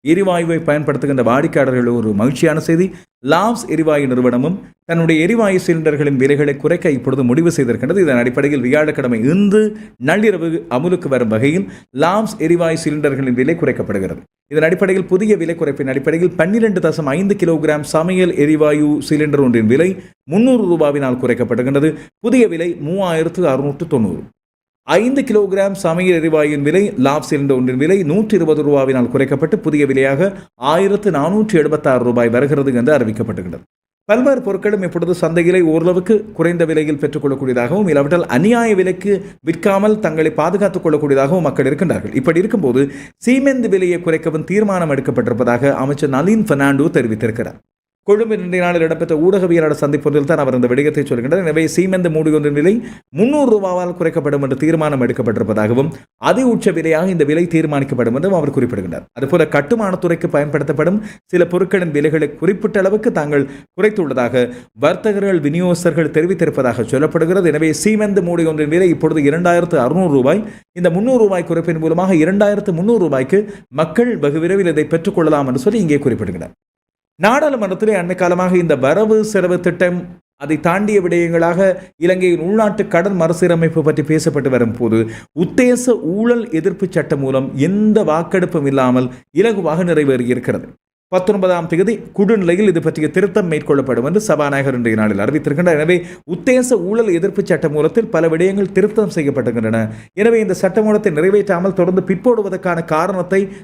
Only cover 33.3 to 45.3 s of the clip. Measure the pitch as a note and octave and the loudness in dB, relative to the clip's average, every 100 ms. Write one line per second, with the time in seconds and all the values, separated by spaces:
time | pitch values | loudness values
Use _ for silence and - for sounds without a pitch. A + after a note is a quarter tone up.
33.3 | F#2 F2+ E2 - _ _ _ - A3+ C4+ | -6 -10 -12 -16 _ _ _ -2 2 2
34.3 | B3+ A3 F#3+ G#3 G#3 F3+ E3+ E3+ F3 E3 | 0 -2 -2 -2 -2 -4 -4 -2 -2 0
35.3 | E3+ E3+ F#3 E3 D#3+ E3+ F3+ F3+ G#3+ - | 0 2 2 2 2 2 0 2 0 0
36.3 | - E3 F3 D#3+ D#3 D3+ D3 C#3+ D3 C#3+ | -2 0 0 0 0 0 -2 -4 -2 -4
37.3 | C3 C3 A#2+ B2 F#3 G3+ C#3+ C#3+ F3 - | -2 -2 -2 0 0 2 2 2 0 0
38.3 | B2 G3 A#3 A#3 F#3+ F#3 F#3 G3+ F#3+ G3 | 2 2 2 2 2 0 -2 -2 -2 -4
39.3 | - D3 E3 G#3 G3 G#3+ G#3+ F#3 D#3 D#3 | -6 -6 -2 0 2 2 0 0 0 0
40.3 | D#3 D#3+ F#3+ G3+ F3 E3 D3+ D3+ C3+ C#3 | 0 0 0 0 0 0 0 2 2 2
41.3 | F#3 D3 - C3+ C#3+ F3 G#2+ - C#3 E3+ | 0 0 0 0 0 -2 -2 -4 -2 0
42.3 | E3 G3+ A#3 C#3 B2 C#3 - - _ A#3 | 2 0 0 0 0 -2 -4 -20 _ 0
43.3 | C4 C#4 B3+ A3+ F#3+ F3+ E3+ E3+ D#3+ E3 | 2 2 0 0 0 0 -2 -2 -2 -2
44.3 | D#3 D3 G3 G#3+ F#3 D#3+ C#3 C#3 B2+ A#2 | -4 -2 0 0 0 -2 -2 -2 -2 -2